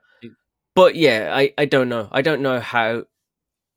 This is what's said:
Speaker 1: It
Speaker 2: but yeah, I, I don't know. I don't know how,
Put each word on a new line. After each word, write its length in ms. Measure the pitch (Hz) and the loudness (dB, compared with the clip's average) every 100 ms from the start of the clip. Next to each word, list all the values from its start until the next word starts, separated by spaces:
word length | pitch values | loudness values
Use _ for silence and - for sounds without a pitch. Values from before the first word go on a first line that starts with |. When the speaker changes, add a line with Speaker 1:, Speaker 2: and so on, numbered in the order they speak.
| _ _ | _ _
Speaker 1:
It 80 | 117 _ _ _ _ | -20 _ _ _ _
Speaker 2:
but 220 | - 185 160 | 4 4 4
yeah, 360 | 151 110 87 120 | 2 2 -2 0
I, 180 | 139 - | 0 0
I 80 | 143 | 0
don't 240 | 139 123 | 0 0
know. 180 | 120 101 | -4 -6
I 100 | 131 | -4
don't 200 | 139 147 | -2 -2
know 180 | 139 123 | -2 -4
how, 440 | 113 120 110 117 - _ _ _ _ _ _ | -4 -2 -2 -4 -10 _ _ _ _ _ _